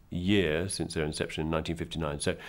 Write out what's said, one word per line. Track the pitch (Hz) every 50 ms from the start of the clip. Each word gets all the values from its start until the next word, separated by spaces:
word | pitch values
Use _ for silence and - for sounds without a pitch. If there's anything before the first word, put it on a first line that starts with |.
| - -
year | - 87 90 95 104 101 90 78 76 80 92 98
since | - - 82 - -
their | 82 76
inception | 78 78 - - - - - 78
in | 80
nineteen | 80 80 80 87 82
fifty-nine. | 82 82 - - 82 80 73 73 73
So, | - 95 82 - -